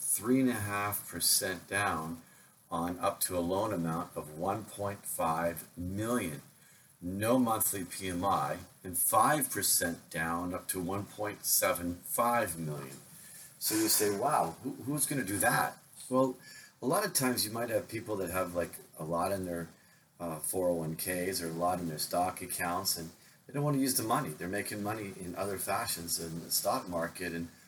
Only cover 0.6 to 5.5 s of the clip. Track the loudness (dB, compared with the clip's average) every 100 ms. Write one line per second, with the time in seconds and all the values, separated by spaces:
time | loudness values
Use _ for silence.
0.6 | 0 0 0 -2 -6 -2 2 2 2 -2
1.6 | -2 0 2 0 -4 -8 -12 -20 -20 _
2.6 | -6 -2 -2 0 0 0 0 0 2 2
3.6 | 2 0 0 0 -4 -8 -8 -4 -2 -2
4.6 | -4 -4 -4 -4 -6 -2 0 2 0